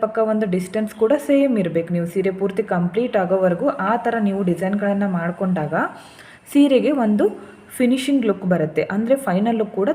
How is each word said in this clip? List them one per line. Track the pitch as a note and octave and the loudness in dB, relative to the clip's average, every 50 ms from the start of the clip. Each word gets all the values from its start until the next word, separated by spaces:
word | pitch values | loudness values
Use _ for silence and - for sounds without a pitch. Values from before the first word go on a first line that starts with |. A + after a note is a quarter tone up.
ಪಕ್ಕ | A3 A3 A3 | -4 -2 0
ಒಂದು | A3+ A3 A3 A3 G#3+ A3 G3 | -2 0 0 0 0 0 0
ಡಿಸ್ಟೆನ್ಸ್ | F3 F#3+ F3+ - - A3 A3 G#3 - | -2 -2 -4 -4 -4 -4 -4 -4 -2
ಕೂಡ | - A3 A3+ C#4+ | -2 2 2 2
ಸೇಮ್ | C#4+ - - C#4+ C#4 C#4 C4+ A#3+ | 0 2 2 4 4 4 4 2
ಇರಬೇಕು. | G#3+ F#3 E3+ D#3 E3+ E3 E3 F3 | 0 0 0 0 -2 -2 0 -2
ನೀವು | E3+ E3+ | -2 -2
ಸೀರೆ | E3+ - F#3+ F#3 G3 | -2 -2 -2 -2 -2
ಪೂರ್ತಿ | F#3+ F#3+ G3 F#3+ F#3+ A3+ G#3 | -2 -2 -4 -2 -2 -4 -2
ಕಂಪ್ಲೀಟ್ | G3 G3+ F3 F3 F3 - A3 B3 A#3+ - | -2 0 0 0 0 0 -2 -2 0 0
ಆಗೋವರೆಗೂ | G#3 F#3 F3+ F3+ F#3+ F#3 F#3 F3 F3 B3 C#4+ | 0 0 2 2 2 2 2 2 2 0 -2
ಆ | - - F#3+ G3 A3+ | -2 -2 -2 0 0
ಥರ | A#3+ - B3 A3+ A#3 | 0 0 -2 -2 0
ನೀವು | G#3 G3+ G3 G3 G3+ | 0 0 0 0 0
ಡಿಸೈನ್ಗಳನ್ನು | F3+ E3+ D#3+ F#3+ F#3+ G3+ G#3 G#3 G3+ G3+ G3+ G3+ G3 | -2 0 0 -2 -2 -2 -2 0 0 0 0 0 0
ಮಾಡ್ಕೊಂಡಾಗ | F#3 E3+ E3 F3 F3 - G3 F#3 F3+ D#3+ D3+ D3 D#3 F#3 C#4+ - - - - - - - - - - - _ - | -2 -2 -2 -4 -4 -2 -2 -2 -2 -2 -2 -2 -2 -2 -2 -4 -6 -12 -20 -20 -20 -20 -20 -20 -20 -20 _ 0
ಸೀರೆಗೆ | - C#4+ C#4+ C#4+ C4+ A#3+ G3 B3+ | 4 4 4 6 4 4 4 2
ಒಂದು | D4+ C4+ A#3 G#3+ G#3 G#3 D#4+ G#4+ - - - - - - - - - | 2 2 2 2 2 2 2 0 0 -4 -16 -20 -20 -20 -20 -20 -4
ಫಿನಿಶಿಂಗ್ | - B3+ A#3+ B3+ B3+ - - C#4 C4+ A3+ | 0 2 2 2 0 0 0 0 2 2
ಲುಕ್ | G#3+ F#3+ - - | 0 -2 -2 0
ಬರುತ್ತೆ, | F3+ F3+ E3 D#3 D3+ - - - - | 0 0 2 0 0 0 -2 -2 -2
ಅಂದರೆ | F#3+ G#3 A3+ A3+ C4+ | -2 -4 2 2 0
ಫೈನಲ್ | C4+ C4+ G#3 F3 F#3+ G#3 A#3 A#3 | 0 2 0 0 2 2 2 0
ಲುಕ್ | A3 G#3+ - - | 0 -2 -2 -2
ಕೂಡ | F#3+ G3 B3 D#4+ | -2 -2 -2 -2